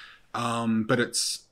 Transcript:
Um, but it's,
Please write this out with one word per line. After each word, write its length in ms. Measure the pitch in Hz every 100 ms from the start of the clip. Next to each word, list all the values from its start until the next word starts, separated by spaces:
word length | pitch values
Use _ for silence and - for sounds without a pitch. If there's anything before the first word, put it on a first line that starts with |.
| - - _
Um, 520 | 120 120 117 113 110
but 140 | 110 123
it's, 480 | 117 - - - -